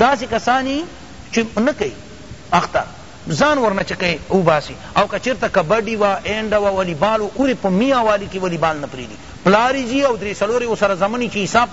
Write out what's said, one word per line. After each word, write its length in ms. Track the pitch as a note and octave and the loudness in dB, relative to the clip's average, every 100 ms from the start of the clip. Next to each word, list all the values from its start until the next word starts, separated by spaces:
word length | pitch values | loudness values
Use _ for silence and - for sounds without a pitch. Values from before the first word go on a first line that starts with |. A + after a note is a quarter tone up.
داسې 240 | A#3 C#4 B3 | 2 2 -2
کسان 360 | A3+ - B3+ C4 | -2 0 0 0
یي 180 | C#4+ F4 - - - - | -4 -6 -12 -18 -20 -4
چې 260 | - A3+ - | -2 0 0
نه 140 | A#3+ | 0
کوي 200 | D4+ C3+ - - - - - - | 0 -4 -6 -14 -20 -18 -18 0
اختر. 300 | - - D3+ B2 - - - - | 0 2 -2 -4 -8 -18 -14 -6
ځان 280 | D#3 C#4+ D4 | 0 2 4
ورنه 240 | A3+ G3 | 2 0
چې 100 | F3+ | -2
کوي 260 | F#3 F3+ D#3+ - | -2 -2 -2 0
وباسي. 440 | F#3+ E3+ D3+ - B2+ - - | 2 4 2 0 -10 -4 0
او 100 | G3+ | 0
که 120 | G3+ | 0
چېرته 300 | B3 B3 A3+ | -2 -2 0
کبډي 480 | F#3+ D#3 G#3+ G#3+ A3 | 0 2 2 0 0
وه، 200 | G3+ F#3+ | 0 0
اینډه 300 | F3+ G#3+ A3 | -2 -4 0
وه، 160 | G#3 G3+ | 0 2
والیبال 500 | F#3+ F#3+ D#3 G3 A3 | 0 -2 0 0 2
و، 100 | G#3 - | -2 0
اورې 160 | C4+ A#3 | 0 2
په 60 | G3 | 2
میا 320 | F#3 C4 C4 | 2 4 2
والي 280 | A3 G#3 G3+ | 2 2 -2
کې 40 | F#3+ | -4
والیبال 440 | F#3 E3+ E3 D#3 | -2 0 0 -2
نه 60 | C#3 | -6
پرېږدي. 580 | C3 A#2+ G#2 - - | -10 -12 -14 -16 -2
پلار 300 | - G#3 A#3+ | 4 4 4
یې 120 | C4+ B3 | 0 -2
ځي 140 | C4+ C#4 | 0 2
او 100 | A3+ | 0
درې 220 | G3+ F#3 | -4 -2
څلور 240 | G3+ A#3+ | 0 0
یې 20 | |
ورسره 300 | A#3+ G3+ G3+ | 0 0 0
زمني 360 | F#3+ G3 A#3+ A#3+ | 2 0 0 -4
چې 60 | G#3 | -2
حساب 320 | F#3+ A3+ A#3+ | 0 2 0